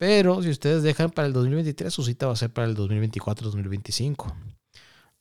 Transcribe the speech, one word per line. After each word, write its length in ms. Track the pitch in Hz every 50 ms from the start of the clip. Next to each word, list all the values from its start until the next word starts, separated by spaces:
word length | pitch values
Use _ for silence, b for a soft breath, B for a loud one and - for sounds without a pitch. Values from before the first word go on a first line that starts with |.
| 170
pero 400 | 190 208 208 196 180 180 190 185
si 80 | 170
ustedes 320 | 147 - - 143 156 165 151
dejan 300 | 156 143 - 160 165 170
para 160 | - 151 143
el 40 | 131
dos 120 | 127 123
mil 100 | 127 139
veintitrés, 400 | 160 165 151 143 - 165 185 -
su 80 | - 131
cita 240 | 120 123 - 139
va 60 | 131 123
a 40 |
ser 160 | 107 117 117 -
para 140 | - 120
el 80 | 113 110
dos 140 | 104 101 95
mil 80 | 107 107
veinticuatro, 480 | 110 110 107 101 - - 104 - 117
dos 80 | 110 104
mil 140 | 101 98 95
veinticinco. 680 | 98 98 98 - 107 - 120 143 147 - - - - 85 98 104 - _ _ _ b b b b b b b b b _